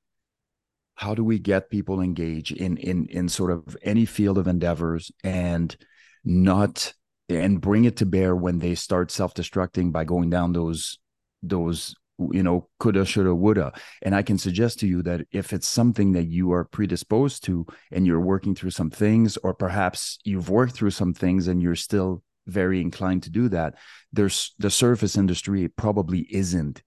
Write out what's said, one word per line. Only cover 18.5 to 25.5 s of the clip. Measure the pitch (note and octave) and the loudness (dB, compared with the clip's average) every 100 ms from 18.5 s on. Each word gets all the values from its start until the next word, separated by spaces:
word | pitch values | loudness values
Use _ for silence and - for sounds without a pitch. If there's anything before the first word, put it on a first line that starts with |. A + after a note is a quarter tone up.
| F#2+ | -4
through | F#2 | -4
some | - D#2+ | -4 -4
things, | - G#2 A2 A2+ - | 0 2 4 4 0
or | F#2+ | -4
perhaps | - F#2 G2+ F#2 - - - | -2 -2 0 -2 -2 -8 -8
you've | G#2 F#2+ E2+ | -6 -4 2
worked | G#2 B2+ B2 | 2 2 0
through | G#2 | -2
some | - F2+ | 0 -2
things | E2+ F#2 F#2 F2 | 0 0 2 2
and | F2+ | 0
you're | F2 E2+ | 0 -2
still | - G#2 F#2 F2+ - _ - | -2 -2 0 -4 -10 _ -8
very | F#2+ F#2 F#2 | -2 0 0
inclined | E2+ - F#2 F#2 | -2 -2 -2 -2
to | - | -2
do | F2+ B2 | -2 0
that, | F2 D#2 - - - _ | 0 -4 -8 -18 -20 _
there's, | G#2+ G2 - - - | 0 0 0 -6 -4
the | G2+ | -2
service | - B2 A#2+ G2 G2+ | 2 4 4 2 2
industry | F#2+ E2+ - | 2 0 -2